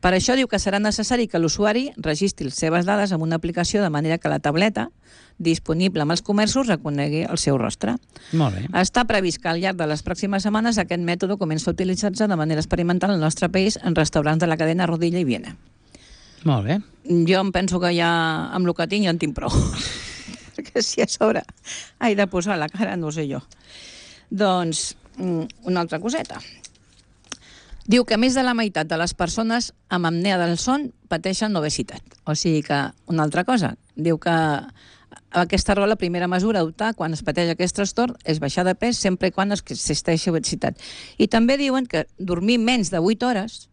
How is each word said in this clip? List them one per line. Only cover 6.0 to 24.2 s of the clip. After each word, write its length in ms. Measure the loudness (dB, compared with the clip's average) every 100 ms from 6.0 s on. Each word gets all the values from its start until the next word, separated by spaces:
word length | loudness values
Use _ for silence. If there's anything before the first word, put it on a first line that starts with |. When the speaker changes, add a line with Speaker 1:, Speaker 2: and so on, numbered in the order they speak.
Speaker 1:
amb 140 | 0 0
els 80 | 0
comerços 400 | 0 2 0 0
reconegui 540 | 0 0 -2 0 -2 -2
el 100 | -2
seu 220 | 0 0
rostre. 320 | 0 -2 -4 -4 _ -20 -4
Speaker 2:
Molt 220 | 0 2 0
bé. 60 | -2 0
Speaker 1:
Està 220 | 2 2 2
previst 320 | 2 0 -2
que 80 | -2
al 100 | 0
llarg 160 | -2 0
de 80 | -2
les 100 | -2
pròximes 400 | -4 -4 -2 0 0
setmanes 320 | 0 0 0
aquest 220 | 0 -2 -2
mètode 320 | 0 0 -2
comença 320 | -2 0 -2
a 60 | -2
utilitzar-se 520 | 0 0 -2 0 0
de 80 | 2
manera 240 | 0 0
experimental 500 | 0 0 2 2 2
al 80 | 2
nostre 280 | 2 0 0
país 240 | 2 2 0
en 100 | 0 2
restaurants 460 | 2 2 2 2
de 80 | 2
la 80 | 2
cadena 300 | 2 2 2
Rodilla 320 | 2 0 2
i 60 | 0
Viena. 240 | -2 -4 -16 -20 _ _ -20 -20 -20 -20 -4
Speaker 2:
Molt 220 | 0 2 2
bé. 140 | -2 -4 -16 0 2 4
Speaker 1:
Jo 120 | 4
em 80 | 2
penso 260 | 0 0 0
que 140 | 2
ja 160 | 2 2 2 0 -2 -4 0
amb 100 | 0
lo 80 |
que 140 | 0 0
tinc 160 | 2 2
ja 80 |
en 60 | 2
tinc 140 | -2 -2
prou. 140 | 0 2 2 -2 -6 -10
<laughs> 520 | -12 -16 -16 -18 -16 -14
Perquè 240 | -6 -2
si 220 | -2 0 -2
a 20 |
sobre 320 | 2 0 0 -4 -16 -16 -16 -16 _
he 140 | 0 2
de 100 | 2
posar 300 | 0 -2 -2
la 120 | -4
cara, 260 | -2 -2 -2
no 140 | -4
sé 160 | -4 -4
jo. 140 | -6 -10 -20 -20 -20 -20 -20 -20 -20